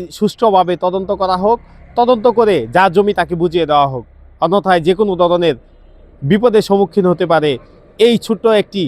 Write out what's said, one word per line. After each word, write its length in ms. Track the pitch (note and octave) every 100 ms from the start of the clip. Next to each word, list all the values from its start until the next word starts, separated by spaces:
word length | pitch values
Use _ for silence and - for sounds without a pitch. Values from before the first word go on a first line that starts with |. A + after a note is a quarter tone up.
| F3+
সুষ্ঠুভাবে 600 | - G#3 - A#3 F#3+ F3 F3
তদন্ত 340 | F#3 F#3 F#3+
করা 240 | G3 F#3 F#3
হোক, 220 | G3 A#3+ - - - -
তদন্ত 300 | A#3 B3 A3+
করে 300 | G#3+ A3 F3 A2+
যার 160 | C3 G3
জমি 200 | F3 G3+
তাকে 200 | F#3+ E3+
বুঝিয়ে 320 | F3 F3 E3+ D#3
দেওয়া 220 | D3 C#3
হোক, 160 | C3 A2 - - -
অন্যথায় 400 | E3 G3 F#3+ F3+
যে 120 | D#3+
কোনো 180 | F#3 G#3+ F3+
ধরনের 400 | F3 F3 F3 B2+ - - - - - -
বিপদের 440 | C3+ G3+ A#3+ G#3+ -
সম্মুখীন 380 | G3 G3 - F3+
হতে 200 | E3+ F3
পারে 240 | E3 D3+ B2+ - - - -
এই 160 | A3+ A#3
ছোট্ট 260 | - A3 A3+
একটি 360 | G#3+ F#3+ G3+